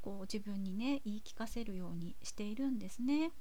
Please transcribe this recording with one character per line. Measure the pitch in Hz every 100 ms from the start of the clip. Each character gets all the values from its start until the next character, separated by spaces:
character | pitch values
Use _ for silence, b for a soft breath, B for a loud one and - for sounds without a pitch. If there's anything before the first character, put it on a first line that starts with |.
こ | - 196
う、 |
自 | 196 220
分 | 202 196
に | 190
ね、 | 190 247 277
言 | 220 208
い |
聞 | -
か | - 226
せ | 240
る | 226 185
よ | 180
う | 170
に | 170 -
し | -
て | -
い | 208
る | 214 269
ん | 247
で | 190
す | -
ね。 | 247 294 320 -